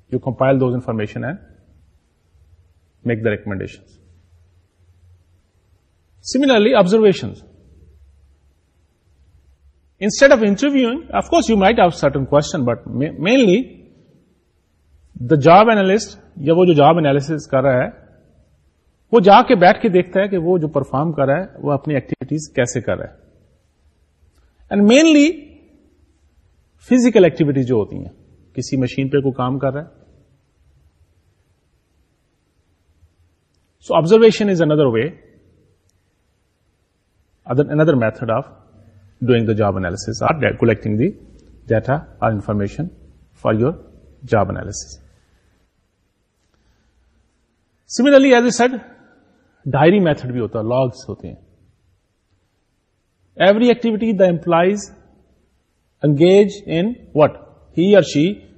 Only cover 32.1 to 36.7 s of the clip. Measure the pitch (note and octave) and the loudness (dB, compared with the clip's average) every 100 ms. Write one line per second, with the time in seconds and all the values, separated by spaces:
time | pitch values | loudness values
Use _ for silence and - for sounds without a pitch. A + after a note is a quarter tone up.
32.1 | _ _ _ _ _ _ _ _ _ _ | _ _ _ _ _ _ _ _ _ _
33.1 | _ _ _ _ _ _ _ - F3 D#3+ | _ _ _ _ _ _ _ -4 -2 2
34.1 | A3+ A3+ - G#3 E3+ D3+ D3+ C3+ A2+ D3 | 4 4 4 -2 0 0 2 0 0 -4
35.1 | - _ _ _ _ _ _ _ _ _ | -8 _ _ _ _ _ _ _ _ _
36.1 | _ _ _ _ _ _ | _ _ _ _ _ _